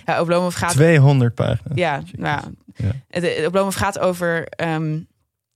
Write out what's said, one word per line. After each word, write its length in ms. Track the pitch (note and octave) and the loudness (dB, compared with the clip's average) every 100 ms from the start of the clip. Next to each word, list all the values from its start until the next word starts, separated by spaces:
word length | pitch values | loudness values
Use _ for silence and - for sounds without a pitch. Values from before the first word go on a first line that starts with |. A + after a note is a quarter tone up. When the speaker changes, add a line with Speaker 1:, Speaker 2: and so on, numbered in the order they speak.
| - | -4
Speaker 1:
Ja, 160 | C#3 | -2
Oblomov 360 | E3 F3 F3+ F3 | 2 0 0 -2
gaat 140 | E3+ | -2
Speaker 2:
Tweehonderd 640 | C#3 E3 D#3+ C3+ C#3 A#2+ - | 4 6 8 6 6 2 0
pagina's. 420 | - - - C#3 | -2 -2 -4 -2
Speaker 1:
Ja, 180 | E3+ C#3+ | -2 -2
Speaker 2:
Jezus. 120 | E3 - | -8 -8
Speaker 1:
nou, 220 | D#3 D3 - - _ - | -4 -4 -6 -16 _ -8
Speaker 2:
Ja. 160 | G2+ C3 - | -6 -6 -8
Speaker 1:
het, 280 | - E3+ G#2 | -4 -4 -2
het 80 | D#3+ | -2
Oblomov 300 | F#3+ G3 F#3 | 0 -2 -2
gaat 220 | G3 - | -4 0
over, 480 | F#3 F3+ F3 E3 - | -2 -2 -2 -4 -6
ehm, 520 | - E3 D#3+ D#3+ D#3 - _ _ _ _ | -8 -4 -2 -4 -6 -10 _ _ _ _